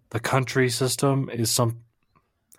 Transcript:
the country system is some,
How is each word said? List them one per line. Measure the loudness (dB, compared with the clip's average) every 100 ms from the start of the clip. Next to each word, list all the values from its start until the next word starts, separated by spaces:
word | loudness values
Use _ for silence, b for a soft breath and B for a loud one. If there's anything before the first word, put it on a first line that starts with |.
| _
the | -8
country | -2 0 0 0 0
system | 0 -2 0 2 2 -2
is | -2 -2
some, | 2 0 -2 -12 _ _ _ _ _ _